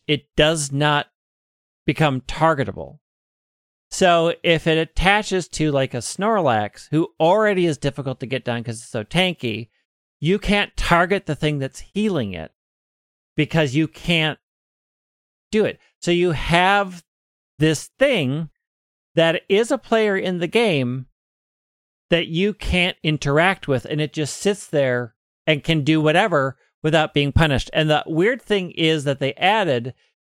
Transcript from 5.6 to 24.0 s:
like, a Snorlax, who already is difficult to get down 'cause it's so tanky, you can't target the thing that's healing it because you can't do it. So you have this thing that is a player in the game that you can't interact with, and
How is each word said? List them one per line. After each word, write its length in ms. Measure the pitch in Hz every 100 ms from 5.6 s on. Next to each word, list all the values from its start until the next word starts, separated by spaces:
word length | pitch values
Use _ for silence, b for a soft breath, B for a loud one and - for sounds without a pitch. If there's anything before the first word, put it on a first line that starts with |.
| 156
like, 220 | 139 131
a 40 | 123
Snorlax, 880 | - - 208 214 147 110 104 - -
who 240 | 151 170 -
already 480 | 160 208 214 185 170
is 100 | 139
difficult 420 | 139 143 131 131
to 40 |
get 180 | 117 127
down 200 | 123 117
'cause 140 | 117 110
it's 120 | -
so 140 | 117
tanky, 680 | 104 170 185 165 120 104 117 _ _ _ _ -
you 200 | 151 202
can't 360 | - 208 190
target 520 | - - 175 180 196 -
the 80 |
thing 240 | 147 151 143
that's 220 | 135 -
healing 520 | - 196 214 160 101
it 180 | 85 78 _ _ _ _ _ _ _ _ -
because 380 | 143 160 147
you 120 | 143 156
can't 520 | - - 170 156 - _ _ _ _ _ _ _ _ _ _ -
do 120 | 214
it. 160 | 175 - _ _
So 80 | 175
you 220 | 175 175
have 720 | 143 - 175 185 202 190 175 _ _ _ _ _ -
this 320 | 156 151 - -
thing 500 | 285 220 131 147 156 _ _ _ _ _ _
that 300 | 160 165 165 -
is 220 | 202 233
a 80 | 262
player 400 | - 226 214 190
in 220 | 185 180
the 80 | 160
game 580 | 226 226 147 123 131 127 _ _ _ _ _ _ _ _ _ -
that 160 | 170
you 300 | 151 165 208
can't 420 | 196 - 180 180 -
interact 640 | 160 151 143 147 185 185 -
with, 180 | 123
and 160 | - 147